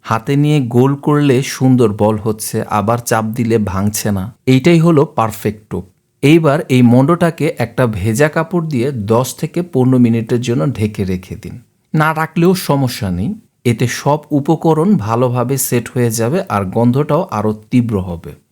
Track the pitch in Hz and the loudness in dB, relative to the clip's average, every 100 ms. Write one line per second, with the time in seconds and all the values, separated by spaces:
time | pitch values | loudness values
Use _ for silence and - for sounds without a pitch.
0 | - 113 110 143 147 151 123 120 131 139 | -4 -4 0 0 2 2 2 2 2 2
1 | - 147 143 127 135 - 127 127 117 101 | 0 2 2 0 -2 -2 2 4 2 2
2 | 104 107 107 107 - 113 - 104 101 117 | 0 0 -4 -6 -6 -6 -4 -2 0 -2
3 | 117 117 113 110 117 113 101 92 101 104 | 0 -2 -2 -4 0 0 0 -2 -2 -2
4 | 110 101 95 - - 131 156 170 165 160 | -4 -4 -6 -6 2 4 4 4 4 4
5 | 156 - 113 104 110 107 _ 92 - _ | 2 0 -4 -2 -6 -6 _ -10 -10 _
6 | _ _ 139 165 156 139 - 127 120 123 | _ _ 4 4 4 0 2 4 6 6
7 | 139 170 170 160 147 - 120 - 127 104 | 4 2 0 0 -4 -2 -6 -2 -2 0
8 | 104 113 151 165 160 175 160 139 123 135 | -2 0 0 0 -2 -4 -2 -2 -2 -4
9 | 101 113 127 - 156 - 180 131 127 131 | 0 0 0 -6 -6 -6 -4 0 2 4
10 | 120 117 113 123 120 123 151 104 107 107 | 4 2 0 -2 0 -2 -2 -2 -4 -2
11 | 95 92 - - - - _ _ _ 156 | -4 -4 -6 -14 -14 -18 _ _ _ -2
12 | 151 156 160 - 170 185 - 143 131 - | 0 -2 -4 0 2 0 0 0 0 -4
13 | 98 87 110 214 _ _ 120 117 123 - | -6 -4 -4 -6 _ _ -2 0 -2 -2
14 | - 151 - 147 143 165 165 156 175 190 | -2 -2 -2 -4 0 0 2 2 2 2
15 | 101 117 127 120 123 139 - 123 120 127 | 0 0 0 0 -2 -2 -2 -2 -2 -2
16 | 120 110 113 170 - 104 98 110 120 127 | -2 0 -2 -2 -2 -4 -2 0 2 2
17 | 147 147 - 107 107 107 - 127 113 104 | 0 -2 -2 -4 -4 -4 -2 -2 0 -2
18 | 90 82 73 - _ | -4 -10 -12 -20 _